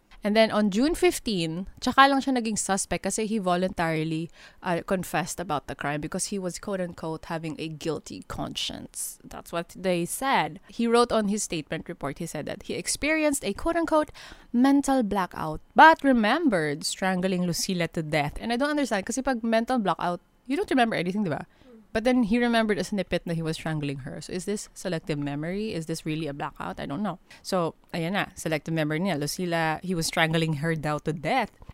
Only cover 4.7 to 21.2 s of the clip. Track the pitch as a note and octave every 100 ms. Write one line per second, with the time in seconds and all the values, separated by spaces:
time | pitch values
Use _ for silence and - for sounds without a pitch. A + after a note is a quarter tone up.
4.7 | E3+ - F#3+ F3 E3+ E3 - F3 D3 -
5.7 | - C#3+ D3+ D#3 F#3+ - G3+ F3+ - -
6.7 | F#3+ F3+ F3 D#3+ D#3+ - E3 E3 - D#3+
7.7 | D3+ E3 D3 - - - - D3 C#3 -
8.7 | - - - - - - - - E3+ E3+
9.7 | - F#3 F3 E3+ - C4+ A3 D#3 D#3+ -
10.7 | G3 A#3 A#3 A#3+ A3 G#3 G#3 - E3+ -
11.7 | D#3+ - E3+ C#3+ D3 E3+ D#3 - - -
12.7 | - - - C#4+ D#4 D4+ C#4+ - G3+ E4+
13.7 | E4+ D#4+ D#4 D4+ - - - - A#3+ C4+
14.7 | C#4 C#4 C4+ G#3 G#3 F3+ - D#3 D#3+ -
15.7 | - D#4 D#4+ C#4 B3 G#3 D4 E4 F#3 D3+
16.7 | D3 - - F#3+ F#3 F#3 F3+ F3+ D#3+ -
17.7 | F3+ E3 - D#3 D#3 C#3+ - A3 A#3+ C#4+
18.7 | D4 C#4 G#3 F#3+ A#3 C4 A#3+ A3+ A3+ A#3
19.7 | B3+ F#3+ D#3+ F3 F3 _ _ - D4 G#4
20.7 | C4+ A3+ D#3 F3 G3